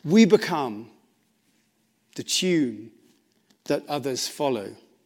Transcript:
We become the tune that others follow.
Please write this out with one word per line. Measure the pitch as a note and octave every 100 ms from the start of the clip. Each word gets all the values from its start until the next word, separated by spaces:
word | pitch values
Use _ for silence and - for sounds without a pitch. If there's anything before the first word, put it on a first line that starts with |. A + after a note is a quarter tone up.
We | D3+ G#3
become | G#3+ G#3 - D#3 C3 G#2 A2+ _ _ _ _ _ _ _ _ _ _ _ _ -
the |
tune | - - F#3 E3+ B2+ G#2+ A2+ _ _ _ _ _ _ _ -
that | C#3+ C#3+
others | C#3+ C3+ B2 -
follow. | - C#3+ A#2 G2+ - _ _